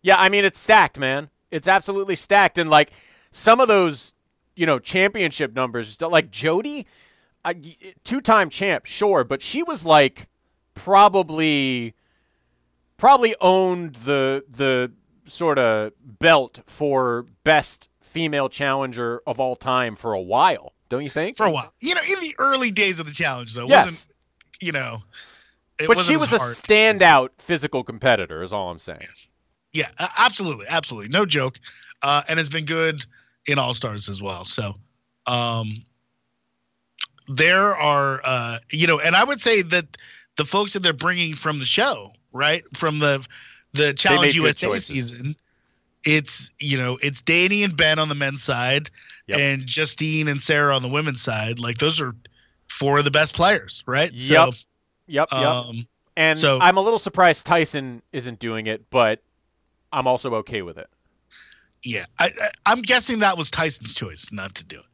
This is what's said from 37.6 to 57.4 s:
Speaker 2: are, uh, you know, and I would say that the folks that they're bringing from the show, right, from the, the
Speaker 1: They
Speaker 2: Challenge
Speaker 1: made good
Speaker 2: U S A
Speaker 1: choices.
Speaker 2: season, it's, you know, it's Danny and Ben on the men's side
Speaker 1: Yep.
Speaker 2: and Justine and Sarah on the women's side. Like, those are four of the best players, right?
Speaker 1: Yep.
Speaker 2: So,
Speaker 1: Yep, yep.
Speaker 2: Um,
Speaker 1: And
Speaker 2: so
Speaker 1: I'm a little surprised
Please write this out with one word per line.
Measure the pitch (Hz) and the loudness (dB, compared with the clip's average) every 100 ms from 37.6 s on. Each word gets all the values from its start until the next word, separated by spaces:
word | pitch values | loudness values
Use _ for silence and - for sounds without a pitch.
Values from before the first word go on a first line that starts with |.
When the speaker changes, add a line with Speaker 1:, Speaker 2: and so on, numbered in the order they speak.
| 202 180 | 2 0
Speaker 2:
are, | 151 143 139 131 | 0 2 0 -4
uh, | 131 127 117 117 _ | -4 -4 -6 -10 _
you | 156 170 | -2 0
know, | 151 | 2
and | 160 180 | 2 2
I | |
would | 247 269 | 2 0
say | 240 214 | 2 0
that | 170 175 160 - - - _ - | 2 -2 -4 -18 -20 -20 _ -8
the | |
folks | 151 196 202 | -2 -2 -2
that | 202 | -2
they're | 180 | -2
bringing | 139 170 175 165 | -2 -4 -2 -4
from | 147 156 151 | -4 -6 -4
the | |
show, | 131 - 269 143 101 _ _ | -2 0 0 -2 -10 _ _
right, | 127 147 165 _ - | -2 -2 -2 _ -4
from | 165 151 | -4 0
the, | 147 139 123 - - - _ | 0 0 -6 -20 -20 -20 _
the | 139 | 0
Speaker 1:
They | 147 | 0
Speaker 2:
Challenge | 135 196 180 | 2 2 4
Speaker 1:
made | 147 | 4
good | 135 | 2
Speaker 2:
U | 156 | 0
S | 143 | 0
A | 180 | -2
Speaker 1:
choices. | - - | -2 -2
Speaker 2:
season, | 143 120 120 135 151 _ _ _ _ _ _ | -4 -6 -8 -12 -12 _ _ _ _ _ _
it's, | 151 156 143 - - _ | 0 0 0 -8 -8 _
you | 143 135 | -6 -4
know, | 127 127 | -4 -4
it's | 143 135 | -6 -4
Danny | - 165 185 208 | -2 0 2 0
and | 202 | -2
Ben | 156 156 156 | 0 0 0
on | 156 | -2
the | |
men's | 143 139 135 | -2 -4 -4
side | - 123 123 139 151 _ - - - | -4 -2 -2 -2 -4 _ -20 -20 -6
Speaker 1:
Yep. | 143 | -2
Speaker 2:
and | 143 135 127 | 0 -2 -4
Justine | 151 156 - 156 156 151 | -2 -2 -2 -2 -2 -2
and | 139 | -2
Sarah | - 147 147 | 0 2 2
on | 135 | 0
the | 127 | -2
women's | 143 156 123 | -4 -4 -4
side. | - 110 110 120 | -4 -4 -6 -6
Like, | 120 120 | -8 -2
those | 151 156 | -2 -2
are | 131 113 - _ _ _ - | -6 -10 -20 _ _ _ -12
four | - 139 143 | -4 2 2
of | |
the | 143 | 2
best | 147 151 | 2 0
players, | - 180 208 - - - | 2 2 2 -2 -12 -4
right? | 131 165 | -2 -2
Speaker 1:
Yep. | 120 | -4
Speaker 2:
So, | 131 156 160 117 - _ _ _ _ | 2 4 4 0 -20 _ _ _ _
Speaker 1:
Yep, | 143 139 | -2 -2
yep. | 135 | 0
Speaker 2:
Um, | 143 156 120 113 120 _ _ - | 0 -2 -6 -12 -14 _ _ 0
Speaker 1:
And | 160 156 | 2 4
Speaker 2:
so | 156 131 | 2 4
Speaker 1:
I'm | 180 190 | 4 4
a | |
little | 202 226 | 0 -2
surprised | 190 - 180 151 | -2 2 4 4